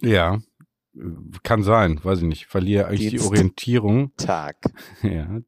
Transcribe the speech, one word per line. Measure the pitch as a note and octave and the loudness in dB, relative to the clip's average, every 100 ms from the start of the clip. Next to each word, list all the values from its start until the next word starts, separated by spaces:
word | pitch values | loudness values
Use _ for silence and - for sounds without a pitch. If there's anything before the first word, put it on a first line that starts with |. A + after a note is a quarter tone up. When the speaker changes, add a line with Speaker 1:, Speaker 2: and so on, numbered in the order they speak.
Speaker 1:
Ja. | A#2 G2+ E2+ G#2+ - _ _ _ _ - F2+ E2 - F#2 | 0 2 2 -2 -6 _ _ _ _ -14 -12 -12 -16 -10
Kann | - A2 | -2 0
sein, | G2 A2+ F#2 D2+ | 4 4 4 0
weiß | F#2 F#2+ | 0 0
ich | E2 | 0
nicht. | D#2 - | -4 -4
Verliere | G2 F#2 G2+ G2 | -2 2 2 2
eigentlich | G2+ | -2
die | G#2+ | -2
Speaker 2:
Dienst- | A#2+ G#2+ | -2 2
Speaker 1:
Orientierung. | G2+ F#2 - A#2+ A#2+ G#2 A#2 C#3 - | 2 2 0 -2 0 2 2 0 -4
Speaker 2:
Tag. | - E2+ D2 - - - | -4 -4 -6 -6 -6 -6
Speaker 1:
<laughs> | - - | -20 -6
Ja. | G#2+ E2+ D#2+ A2 | -4 -4 -6 -10